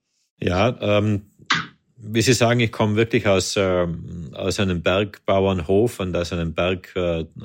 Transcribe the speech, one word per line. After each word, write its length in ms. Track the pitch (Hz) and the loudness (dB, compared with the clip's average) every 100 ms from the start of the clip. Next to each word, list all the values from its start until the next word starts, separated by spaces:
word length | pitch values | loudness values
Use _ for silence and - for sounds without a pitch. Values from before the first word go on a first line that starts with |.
| _ _ _ _ | _ _ _ _
Ja, 360 | 98 90 110 123 | -2 2 2 0
ähm, 460 | 104 104 107 101 - _ - - - - _ _ | 0 2 2 -2 -4 _ -4 -4 -4 -14 _ _
wie 260 | 110 110 | -4 0
Sie 100 | 110 | 2
sagen, 280 | 117 117 120 | 4 4 2
ich 100 | 113 | 0
komme 240 | - 107 104 | 0 0 2
wirklich 320 | 117 123 107 | 2 2 4
aus, 260 | 95 87 - | 2 2 0
ähm, 760 | 95 90 87 85 85 87 78 | 0 2 0 -4 -10 -12 -14
aus 260 | 98 98 90 | -6 -4 -2
einem 220 | 98 87 | -2 0
Bergbauernhof 1160 | 87 92 104 - - 98 95 95 85 98 120 - | 0 0 -2 -6 -2 2 2 0 0 2 2 -2
und 160 | 92 87 | -4 -2
aus 180 | 87 | -2
einem 220 | 90 82 82 | -4 -4 -2
Berg-, 400 | 90 92 - - | -2 -2 -6 -4
äh, 300 | 87 85 80 - | -2 -2 -6 -10